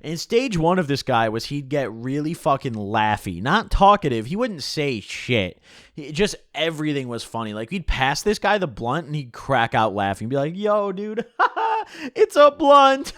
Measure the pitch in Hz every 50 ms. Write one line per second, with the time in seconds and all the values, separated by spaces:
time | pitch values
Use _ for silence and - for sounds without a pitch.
0 | _ 135 160 165 - - - 233 254 277 214 170 156 165 180 185 180 135 143 131
1 | - - 131 117 113 113 107 113 113 - 143 143 143 131 135 147 135 113 107 113
2 | 117 127 135 147 147 151 170 - - 160 139 135 - 139 117 110 104 98 107 113
3 | 107 107 107 104 - - 92 85 92 123 160 214 220 - - - 196 196 208 202
4 | - 156 123 113 110 120 160 202 240 254 208 156 131 - - - 147 143 135 110
5 | 95 - - - - - 127 117 98 90 - _ _ _ - - - - _ -
6 | 151 135 160 143 202 202 - - _ _ _ - 156 165 165 147 156 151 151 139
7 | 131 123 120 117 - - - 117 113 110 104 107 113 117 - 202 165 - - 120
8 | 135 131 143 139 - 208 214 - - 208 202 214 185 165 117 98 113 117 127 156
9 | 175 147 147 156 143 120 - - - - 139 123 117 113 - 127 110 110 95 101
10 | 101 98 98 - 107 110 131 139 139 151 170 185 208 208 208 214 202 202 196 185
11 | 208 214 214 214 233 - _ _ 359 - - - 440 453 440 440 427 - - 330
12 | 320 269 - - 415 - - 277 294 294 285 285 320 277 285 285 277 269 269 269
13 | 277 - -